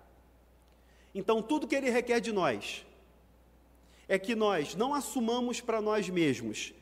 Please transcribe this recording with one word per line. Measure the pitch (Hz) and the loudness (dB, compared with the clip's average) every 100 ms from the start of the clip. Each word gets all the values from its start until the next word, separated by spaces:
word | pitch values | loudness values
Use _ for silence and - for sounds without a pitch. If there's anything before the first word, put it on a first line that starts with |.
| - - - - _ - _ _ _ - - | -20 -20 -20 -20 _ -20 _ _ _ -20 -12
Então, | 196 190 226 | -4 0 2
tudo | 220 302 247 | 2 -2 0
que | |
ele | 277 262 | 0 2
requer | 240 240 233 | 2 2 0
de | 208 | 0
nós | 202 160 101 - - - - - - - - - - - - - - - | 2 2 0 -4 -10 -14 -20 -20 -20 -20 -20 -20 -20 -20 -20 -20 -14 -2
é | 190 | 0
que | 190 | 0
nós | 220 214 180 143 | 0 2 2 0
não | 170 262 | -2 0
assumamos | 285 - 269 226 247 247 226 | -2 -2 -2 0 0 -2 -4
para | - 220 | -2 -2
nós | 208 214 180 | 0 0 0
mesmos | 180 156 117 113 104 - - | 2 2 2 -4 -6 -10 -14